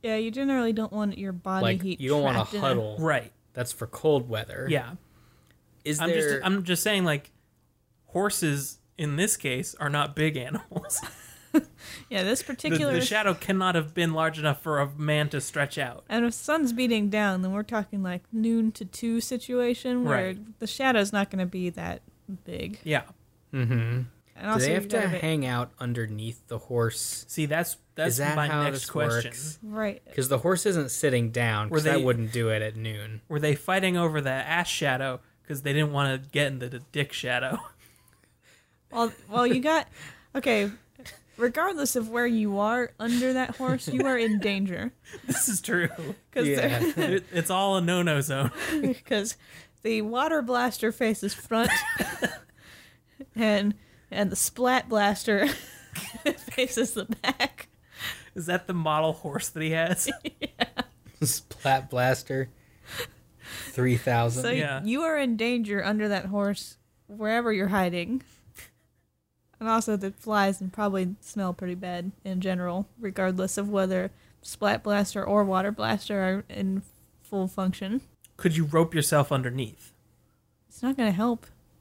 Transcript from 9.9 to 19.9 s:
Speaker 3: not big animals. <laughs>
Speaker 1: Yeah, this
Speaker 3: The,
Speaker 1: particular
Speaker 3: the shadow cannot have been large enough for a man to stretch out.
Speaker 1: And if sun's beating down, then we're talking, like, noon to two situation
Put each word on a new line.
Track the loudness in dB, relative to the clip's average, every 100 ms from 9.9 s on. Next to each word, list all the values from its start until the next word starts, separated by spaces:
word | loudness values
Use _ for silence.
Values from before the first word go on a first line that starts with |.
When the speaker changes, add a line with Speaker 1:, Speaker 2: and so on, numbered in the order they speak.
Speaker 3:
not | 0 -2 0
big | 0 0
animals. | -6 -8 -6 -10 -4 -6 -6
<laughs> | -16 -20 -20 2 2 2 -18 -16 -16 -6
Speaker 1:
Yeah, | -2
this | 0 0
Speaker 3:
The, |
Speaker 1:
particular | -2 -6 0 2 2
Speaker 3:
the | 2
shadow | 2 2 2
cannot | 0 0 2 4
have | 2 0
been | 0 0
large | 2 0 2
enough | 0 0
for | 0 0
a | 0 -2
man | 2 2 2
to | -2
stretch | -4 -2 -2 -2
out. | -6 -6 -4
Speaker 1:
And | 0 0
if |
sun's | -2 0 2 2
beating | 2 2 2 2
down, | 2 2 0
then | -2
we're | -2
talking, | -2 -4 -4 -4
like, | -4 -6 -6
noon | -2 2 2 2
to | -2
two | -12 -6 -2 -2
situation | -2 -6 -2 0 0 0 0